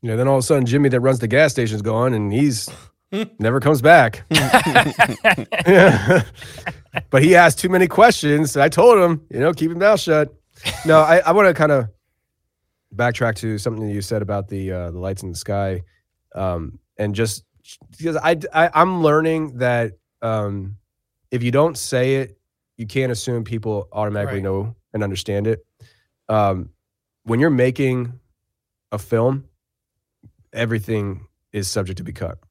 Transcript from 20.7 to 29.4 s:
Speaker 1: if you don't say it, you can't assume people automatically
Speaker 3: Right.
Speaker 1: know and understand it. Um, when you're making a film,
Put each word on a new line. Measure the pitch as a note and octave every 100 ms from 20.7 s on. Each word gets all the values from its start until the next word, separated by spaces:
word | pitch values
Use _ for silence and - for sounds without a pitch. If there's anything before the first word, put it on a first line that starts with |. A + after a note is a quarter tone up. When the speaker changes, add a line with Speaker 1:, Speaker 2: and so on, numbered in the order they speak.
| G#2 _ _ _ _ _
Speaker 1:
if | B2
you | B2
don't | C3+ E3 C3+
say | - B2+ B2+ C3+
it, | C3 _ _ _ _ -
you | A2
can't | C3+ C3
assume | A#2 - A#2+
people | G#2 A2+ G#2+ G#2 G2
automatically | G#2+ G#2+ G#2 G2+ G2
Speaker 3:
Right. |
Speaker 1:
know | G2 G2 A2 A#2 _
and | A2
understand | G2+ F#2+ - G2+ G#2+
it. | A2 _ _ - _ _ _ -
Um, | G#2+ G2+ F#2+ - _ _ _ _ _
when | - A#2
you're | D#3+
making | C3 B2+ B2+ C3+ B2+ B2 B2 _ _ _ _ _ _ _
a | G#2
film, | - A#2 A#2+ C3+